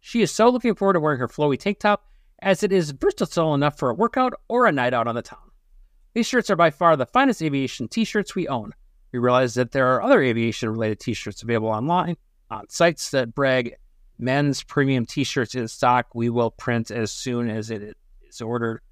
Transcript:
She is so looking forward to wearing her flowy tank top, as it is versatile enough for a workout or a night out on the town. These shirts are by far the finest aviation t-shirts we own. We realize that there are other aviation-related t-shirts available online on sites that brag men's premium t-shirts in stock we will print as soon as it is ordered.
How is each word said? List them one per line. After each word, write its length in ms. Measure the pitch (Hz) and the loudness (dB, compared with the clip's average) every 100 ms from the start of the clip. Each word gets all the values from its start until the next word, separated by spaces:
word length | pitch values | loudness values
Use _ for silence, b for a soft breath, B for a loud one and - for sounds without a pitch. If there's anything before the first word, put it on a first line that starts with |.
She 220 | - 233 | -4 0
is 80 | 196 | 0
so 160 | - 226 | 4 4
looking 260 | 247 240 | 4 0
forward 200 | 190 196 | 2 2
to 60 | 180 | 2
wearing 200 | 151 135 | 2 0
her 80 | 127 | -4
flowy 300 | - 147 135 | 0 0 0
tank 200 | 196 208 | -2 -2
top, 260 | 208 208 _ _ _ _ | 0 0 _ _ _ _
as 220 | 196 190 | 0 0
it 80 | 208 | 2
is 180 | 190 156 | 0 0
versatile 640 | 135 - - - - 160 | 0 -2 0 -4 0 0
enough 240 | 143 147 - | 2 0 0
for 100 | 135 | -2
a 40 | |
workout 400 | 135 233 - 254 - _ | 0 -2 0 -2 -4 _
or 180 | 233 233 | 2 2
a 60 | |
night 220 | 143 123 | 2 0
out 120 | 123 117 | 0 0
on 80 | |
the 80 | 117 | -4
town. 280 | - - - _ _ - - _ _ | -8 -18 -20 _ _ -20 -20 _ _
These 120 | 226 226 | -4 0
shirts 240 | 254 208 | 0 0
are 60 | 180 | 2
by 140 | 170 | 2
far 260 | 147 175 156 | 4 2 4
the 100 | 123 | 2
finest 340 | 247 262 226 | 2 2 2
aviation 460 | 160 139 131 - 113 | -2 -2 -4 -6 -6
t-shirts 460 | - 220 214 196 | -2 -2 -2 -4
we 140 | - - | -6 -4
own. 240 | 233 208 - - _ _ | -4 -6 -16 -20 _ _
We 80 | 123 | 0
realize 340 | 120 123 127 | 2 4 2
that 160 | 117 123 | 0 0
there 240 | 139 127 | 2 2
are 80 | 127 | 2
other 200 | 233 254 | 4 4
aviation-related 760 | 131 113 117 107 113 113 110 104 | 4 2 -2 -2 -4 -2 -2 -4
t-shirts 440 | - 107 - 98 | -6 -6 -8 -10
available 260 | 113 117 110 | -4 -2 0
online 460 | 107 135 175 170 170 _ _ _ | -2 0 0 -2 -6 _ _ _
on 180 | 113 - | -14 -12
sites 420 | - 175 156 - | 0 0 0 -4
that 220 | 135 117 | -4 -4
brag 400 | 113 135 131 120 - _ _ - _ | -2 2 2 -2 -10 _ _ -20 _
men's 440 | 117 139 147 131 | -2 0 0 -2
premium 420 | - - 135 131 117 | -4 -2 0 0 -2
t-shirts 480 | - 127 - 113 | -4 -4 -2 -4
in 140 | 127 113 | -4 -8
stock 460 | - 123 123 - | 0 2 2 0
we 160 | 117 117 | -2 -2
will 200 | 117 117 | 0 -2
print 400 | - - 117 113 | -2 -4 -2 -2
as 220 | 110 107 | -4 -6
soon 360 | - 131 120 120 | -6 -6 -4 -4
as 220 | 110 107 | -6 -8
it 260 | 110 104 - _ - _ | -10 -12 -20 _ -20 _
is 120 | - | -12
ordered. 400 | 113 117 117 113 _ | -6 -4 -4 -6 _